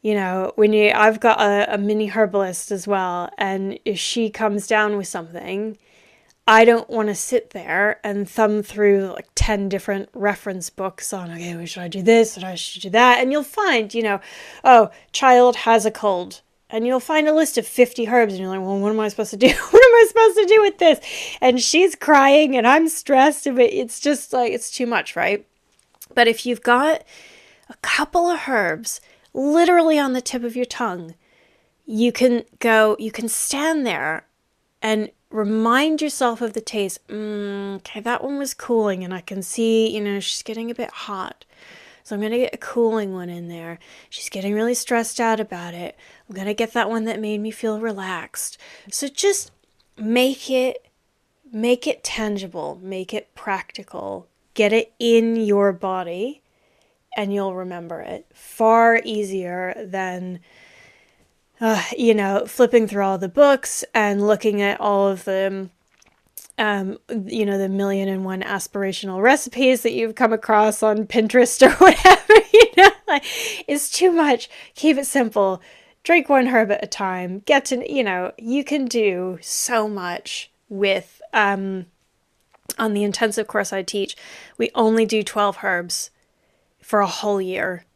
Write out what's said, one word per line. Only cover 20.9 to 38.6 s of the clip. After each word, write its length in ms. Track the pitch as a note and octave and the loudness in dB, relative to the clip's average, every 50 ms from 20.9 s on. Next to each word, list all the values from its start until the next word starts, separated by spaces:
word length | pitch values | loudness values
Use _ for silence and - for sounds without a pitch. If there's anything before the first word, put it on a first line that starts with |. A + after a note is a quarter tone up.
| D4 - - - - - - - - - | 4 4 0 -14 -14 -12 -12 -14 -10 0
And 200 | - B3+ B3 B3+ | 2 2 2 2
she's 340 | A#3 - - D#4 F#4 F#4+ D4 | 0 0 2 4 4 4 2
crying, 600 | - - - D4+ C#4+ C4+ C#4 C#4 D4+ D#4 C#4+ C4 | -2 2 4 6 6 6 8 6 6 6 4 2
and 100 | B3+ A3 A#3+ | 2 4 4
I'm 200 | C4+ D#4 E4 D#4+ | 4 4 4 2
stressed, 580 | D#4+ - - - C#4+ C4 C4 D4+ C#4+ - - | -2 -6 -2 2 4 6 6 4 2 0 -4
and 120 | D4 C4 A#3+ | -4 2 4
it, 140 | B3 A#3 - | 2 4 4
it's 240 | - C4 A3+ - - | -2 -6 -6 -8 -6
just, 320 | - C#4+ D4 - - - - | -2 -2 -2 -2 -4 -6 -2
like, 200 | B3+ B3 A#3 - | -2 -2 -2 -2
it's 180 | A#3+ - - | -6 -8 -10
too 160 | - - B3+ | -8 -6 -6
much, 300 | A#3 A#3 F#3+ - - - | -2 -2 -4 -4 -4 -6
right? 280 | - E3+ - G3+ G#3 - _ _ _ _ _ _ _ _ _ _ _ - _ - | -4 -2 -2 -2 -2 -6 _ _ _ _ _ _ _ _ _ _ _ -20 _ 2
But 140 | - A#3+ A#3 | 2 2 2
if 180 | A#3 A3+ - | 2 -2 -4
you've 160 | B3 A#3+ A3+ _ | -6 -6 -4 _
got 400 | - A#3+ B3 C#4 D#4 D#4+ - - _ - - - - - - _ _ _ _ _ _ | 2 2 2 4 0 0 -2 -4 _ -20 -20 -20 -20 -20 -20 _ _ _ _ _ _
a 60 | - _ - | -20 _ -8
couple 440 | - - - D4 D4 - F4+ E4+ F4 | -6 -4 -4 -4 -2 0 0 0 0
of 120 | F4 D4+ - - | -2 -4 -4 -4
herbs 520 | C4 A3+ G3+ E3+ D#3+ D#3 A#3 - - - _ _ _ _ _ _ _ | -2 -2 0 -2 -4 -6 -8 -12 -12 -12 _ _ _ _ _ _ _
literally 640 | - C4+ C#4+ D4 E4 E4+ E4+ F4+ F4 E4 D#4+ D#4+ D4 | -4 -2 2 4 4 4 6 4 4 4 4 2 2
on 160 | C#4+ C4+ B3+ | 0 0 -2
the 60 | B3+ B3 | -4 -6
tip 200 | - - B3+ A#3+ | -6 -8 -8 -8
of 120 | A#3+ A3 | -8 -6
your 80 | B3 B3 | -6 -6
tongue, 500 | B3 - - B3 A3 F3+ F3 F3 D#3+ E3+ _ _ _ _ _ _ _ _ _ _ _ _ _ _ | -6 -6 -8 -6 -6 -6 -8 -12 -16 -18 _ _ _ _ _ _ _ _ _ _ _ _ _ _
you 240 | - A3+ G#3+ A#3 A#3+ A3+ | -10 -2 0 0 0 2
can 320 | - B3 B3+ A#3+ A#3+ - _ _ _ | 2 2 2 2 2 -4 _ _ _
go, 380 | - A#3 A3+ A3 A3 G#3+ G#3 - | -2 2 4 4 4 2 2 -2
you 140 | G#3+ A3 G#3+ | -6 -12 -10
can 160 | - A3+ A3+ | -8 -8 -6
stand 580 | - - - - - C#4 D4 D#4+ E4 D#4 C#4 | -6 -6 -6 -6 -4 -4 -2 -2 -2 -2 -2
there 400 | A#3+ F#3 - B2 D3+ D#3+ - _ _ _ _ _ _ _ _ _ _ _ _ - | -2 -4 -4 -4 -4 -6 -8 _ _ _ _ _ _ _ _ _ _ _ _ -4
and 280 | A3 A3 G#3+ G#3+ - _ _ _ _ | -2 -2 -2 -2 -6 _ _ _ _
remind 720 | - G#3+ G#3+ G3+ A3 A3 A3 A#3 A#3 C4 C#4+ D#4+ D#4 D4+ D#4 | -6 -4 -4 -2 0 0 2 2 4 4 2 2 0 -2 -4
yourself 380 | D4+ C#4 - C4 A#3+ A#3 A3 B3 | -4 -4 -2 -2 -2 -2 -2 -6
of 100 | A3+ G#3 | -8 -8
the 80 | A3+ | -8
taste. 460 | A3 - - G#3+ G3+ F#3+ - - _ _ | -10 -8 -6 -6 -6 -6 -8 -12 _ _
"Mm, 680 | - G#3+ G#3+ G#3+ G#3+ G#3 G3+ G3+ G3+ G3 G3 G3 G3 | -12 -12 -10 -8 -8 -8 -8 -8 -8 -10 -10 -10 -12
okay, 240 | F#3+ _ - - A3 | -12 _ -16 -16 -12
that 220 | G#3+ A#3 A#3+ - - | -8 -6 -6 -6 -6
one 160 | C4+ C#4+ C#4 | -8 -8 -6
was 140 | C#4 C4+ - | -8 -8 -10
cooling, 520 | _ | _